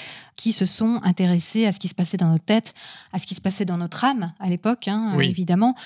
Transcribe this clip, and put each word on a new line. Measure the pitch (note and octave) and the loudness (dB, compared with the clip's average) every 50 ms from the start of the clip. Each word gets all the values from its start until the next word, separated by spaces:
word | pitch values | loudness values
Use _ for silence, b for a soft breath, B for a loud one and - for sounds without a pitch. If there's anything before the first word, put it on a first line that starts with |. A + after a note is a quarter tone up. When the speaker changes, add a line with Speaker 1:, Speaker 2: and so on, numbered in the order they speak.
| B B B B B B B | B B B B B B B
Speaker 1:
qui | - - A3+ | -6 -2 -2
se | A3 - F#3+ | 0 0 0
sont | F3+ - - A3 A3 A#3+ A3+ G3+ | 0 0 0 0 0 0 0 2
intéressées | F#3 F3 - F#3 F3 F3+ F3 E3 - - A3 A3+ | 0 2 2 4 2 2 2 0 0 0 2 2
à | G#3 | 2
ce | F#3 - | 0 0
qui | - F3 | -4 -6
se | - | -2
passait | - F3+ - - F3+ | -2 -4 -2 0 0
dans | F3+ E3 | 2 4
notre | E3 D#3+ - | 2 2 2
tête, | - G#3 A3+ - - - B B B B B B B - | 2 2 2 2 0 -12 B B B B B B B -6
à | F#3 | -6
ce | - - | -6 -4
qui | F#3+ | -6
se | - | -4
passait | - G3 F#3+ - G#3 | -4 -4 -2 -2 -2
dans | F3+ F3+ F3 | -2 -2 -4
notre | F3 E3+ - - - | -4 -6 -4 0 0
âme | C4+ C#4 A#3+ F3+ E3+ D#3+ - | 0 0 0 -4 -6 -8 -6
à | G3 F#3 | -4 -2
l'époque, | F3 F3 - G#3+ B3 - - G3 | -2 0 0 0 -2 0 -2 -4
hein, | G3+ A3 A3+ G#3+ G3 | -2 -2 0 0 2
Speaker 2:
Oui. | C#3+ C3+ C#3 | 2 2 2
Speaker 1:
évidemment. | F3+ F3 F3+ E3 F3 F#3 A3 B3 B3+ B B | 0 -2 0 2 2 4 4 2 2 B B